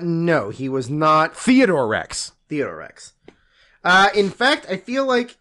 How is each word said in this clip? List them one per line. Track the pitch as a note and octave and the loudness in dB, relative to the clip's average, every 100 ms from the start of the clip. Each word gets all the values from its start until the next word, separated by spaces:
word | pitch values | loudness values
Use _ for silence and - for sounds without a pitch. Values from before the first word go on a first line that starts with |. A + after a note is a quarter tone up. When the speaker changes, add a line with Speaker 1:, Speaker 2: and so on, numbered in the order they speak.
Speaker 1:
no, | F3 E3 E3+ D3+ G2+ | -2 -2 0 0 -2
he | G#2 C3 | -8 -6
was | C3 A#2+ | -6 -4
not | D3+ D#3 D#3 D#3+ - | -2 2 2 0 -2
Speaker 2:
Theodore | - C4 A#3 D#3 A2+ | 2 4 4 2 0
Rex. | G2+ - - - _ _ | -2 -4 -12 -14 _ _
Speaker 1:
Theodore | D3 A2+ D#2 | -6 -6 -8
Rex. | D2+ - - _ - _ _ _ _ _ | -16 -20 -20 _ -20 _ _ _ _ _
Uh, | F3 F#3 G3+ | 2 4 4
in | G3 G3 | 2 -2
fact, | - B3+ D4+ - | 0 0 0 -4
I | F#3 | -10
feel | - C4 C4+ | -4 -4 0
like | B3 B3 - | -2 -2 -12